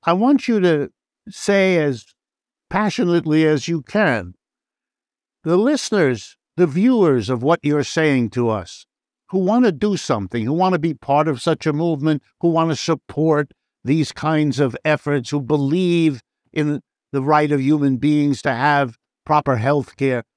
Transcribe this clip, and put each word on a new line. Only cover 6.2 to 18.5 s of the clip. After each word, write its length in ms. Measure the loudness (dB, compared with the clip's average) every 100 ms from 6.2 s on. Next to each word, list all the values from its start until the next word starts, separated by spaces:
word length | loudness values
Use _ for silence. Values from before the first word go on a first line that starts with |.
| -8 _ _ -2
the 100 | 0
viewers 640 | 2 2 4 4 2 0
of 120 | -2
what 180 | 0 0
you're 220 | 0 -2
saying 460 | -2 0 2 2 0
to 180 | -2 -2
us, 380 | -2 -8 -18 -20 _ _ _ _
who 100 | -2
want 260 | 0 2
to 80 | 2
do 240 | 2 -2 -2
something, 480 | -2 -4 -2 -4
who 80 | -2
want 200 | 0 0
to 80 | 0
be 140 | -2
part 340 | -6 -2 0 2
of 120 | -2
such 240 | -2 -2
a 80 | -2
movement, 520 | -2 -2 -2 0 -2 _ _
who 80 | 0
want 220 | 0 0
to 60 | -2
support 760 | -2 -4 _ -2 0 0 -2 _ _ _
these 260 | -4 -2 -2
kinds 480 | -4 -2 0 0 0
of 180 | -2 -2
efforts, 460 | -2 -2 -2 -4 -4
who 100 | -6
believe 840 | -2 -2 0 0 0 2 0 -2 _ _ _
in 280 | -4 -4 -4 _ _ _
the 100 | -6
right 300 | 0 2 2
of 80 | 0
human 380 | 0 2 2 0
beings 440 | 0 0 0 -2
to 100 | -4